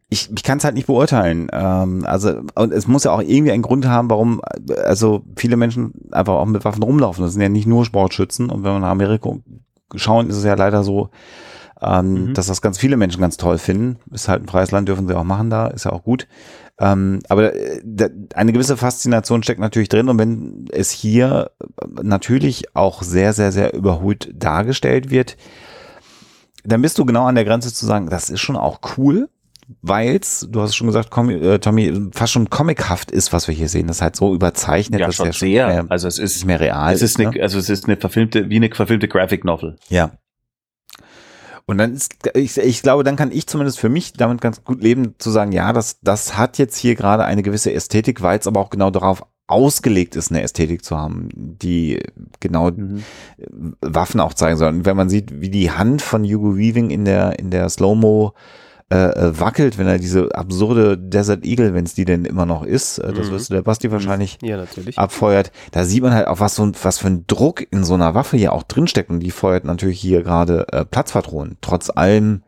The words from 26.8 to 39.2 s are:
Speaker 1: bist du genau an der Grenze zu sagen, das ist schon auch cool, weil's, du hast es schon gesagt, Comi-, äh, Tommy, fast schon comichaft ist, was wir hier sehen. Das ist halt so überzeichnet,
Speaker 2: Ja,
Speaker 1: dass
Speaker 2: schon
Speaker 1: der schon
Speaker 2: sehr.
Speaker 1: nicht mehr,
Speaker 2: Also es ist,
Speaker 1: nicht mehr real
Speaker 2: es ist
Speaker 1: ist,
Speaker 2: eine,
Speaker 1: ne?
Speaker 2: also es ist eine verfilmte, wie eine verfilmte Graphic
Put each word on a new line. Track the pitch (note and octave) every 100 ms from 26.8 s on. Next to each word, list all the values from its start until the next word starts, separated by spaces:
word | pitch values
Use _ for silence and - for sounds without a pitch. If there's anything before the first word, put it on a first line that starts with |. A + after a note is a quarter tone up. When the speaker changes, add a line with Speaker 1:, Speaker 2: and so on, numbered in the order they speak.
Speaker 1:
bist | D3 -
du | C3+
genau | A#2 B2+
an | B2
der | G#2+
Grenze | A#2 B2
zu | - A2
sagen, | G#2+ E2+
das | F2 -
ist | F2+
schon | - C#3
auch | C2+ - - -
cool, | C3+ F3 D4 _ _ _ - -
weil's, | - G3+ B2+ F#3+ - - -
du | A2+
hast | G#2
es | -
schon | A#2
gesagt, | A2 A2
Comi-, | - A#2+ F2+
äh, | E2+ G2+
Tommy, | G#2 A2 G2 F2+ G2+
fast | - A2+
schon | A#2+ A2
comichaft | - D#3+ D#3 - F2 -
ist, | - -
was | E2+ -
wir | D#2
hier | D#2+
sehen. | E2+ E2
Das | E2
ist |
halt | E2 -
so | G2
überzeichnet, | F#2 F2+ - - D#2 G#3 G#2+
Speaker 2:
Ja, | E2+
Speaker 1:
dass | F2+
Speaker 2:
schon | E2+
Speaker 1:
der |
schon | D#2+ F#2+
Speaker 2:
sehr. | G#2+ B2
Speaker 1:
nicht | F2
mehr, | E2+
Speaker 2:
Also | F2+ F2
es | F2
ist, | F#2+ -
Speaker 1:
nicht | F#2
mehr | E2+
real | D#2 C#2+ D2+
Speaker 2:
es | F#2
ist | A2
Speaker 1:
ist, | -
Speaker 2:
eine, | G#2+ A#2+
Speaker 1:
ne? |
Speaker 2:
also | G2+ G2
es | F#2
ist | G2 -
eine | G2
verfilmte, | G#2 - A2+ A2+ G2
wie | G#2+
eine | A2+
verfilmte | - G#2 A2+ G2+
Graphic | F#2+